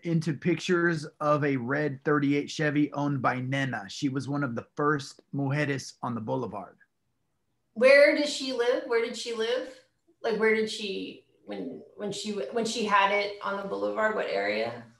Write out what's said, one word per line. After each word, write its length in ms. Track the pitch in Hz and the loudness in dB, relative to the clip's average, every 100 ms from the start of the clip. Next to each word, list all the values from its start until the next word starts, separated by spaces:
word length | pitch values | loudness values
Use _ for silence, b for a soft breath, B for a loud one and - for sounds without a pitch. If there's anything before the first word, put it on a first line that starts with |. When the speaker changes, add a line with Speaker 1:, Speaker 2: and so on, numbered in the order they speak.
Speaker 1:
into 300 | 170 165 165 | 0 0 0
pictures 720 | 135 180 160 - 175 170 160 151 - | -2 0 0 2 2 2 0 -4 -2
of 220 | 151 147 | 2 2
a 120 | 147 135 | 2 0
red 480 | 120 143 151 135 | 0 0 -2 -2
thirty-eight 480 | 156 147 143 143 - | 2 4 4 2 0
Chevy 420 | - 151 147 143 | -2 0 2 0
owned 260 | 135 143 139 | 0 -2 0
by 180 | 127 127 | 0 -2
Nena? 460 | 127 139 131 113 98 | -2 -2 -2 -4 -8
She 220 | - 143 | -6 -4
was 200 | 135 131 | -2 -4
one 140 | 143 | -4
of 100 | 135 | -4
the 120 | 117 - - | -6 -8 -2
first 460 | 147 147 139 - _ | 0 0 -4 -16 _
mujeres 600 | 139 139 147 143 135 - - | -4 -2 0 -2 -4 -8 -10
on 100 | 127 | -8
the 80 | 117 | -6
boulevard." 560 | 110 131 110 104 90 - _ _ _ _ _ _ _ _ _ | -4 -4 -4 -8 -12 -18 _ _ _ _ _ _ _ _ _
Speaker 2:
Where 420 | 214 262 285 294 294 | 4 8 10 8 6
does 140 | 294 | 0
she 240 | - 262 | -2 -2
live? 300 | 233 240 294 277 | 0 2 0 0
Where 180 | 233 | 0
did 120 | 240 - | 0 -4
she 160 | 240 | -6
live? 400 | 220 226 262 302 - _ _ _ _ | -4 -2 -2 -4 -12 _ _ _ _
Like, 180 | 233 208 | -2 2
where 140 | 220 | 2
did 160 | 220 214 | 2 0
she, 560 | - 208 190 185 - _ _ 202 | -4 -6 -6 -8 -12 _ _ -12
when, 360 | 196 175 156 - - | -10 -10 -12 -16 -10
when 160 | 202 | -8
she, 220 | 156 214 196 - | -6 -6 -6 -4
when 140 | 233 220 | -2 -2
she 200 | 247 208 | -2 2
had 260 | 196 196 | 4 4
it 280 | 202 202 - | 2 -2 -6
on 140 | 196 202 | -6 -6
the 60 | |
boulevard, 520 | 196 196 208 208 214 - | -6 -4 -2 0 0 0
what 120 | - | -2
area? 540 | 98 - 107 117 120 - | -2 -2 -2 -4 -6 -14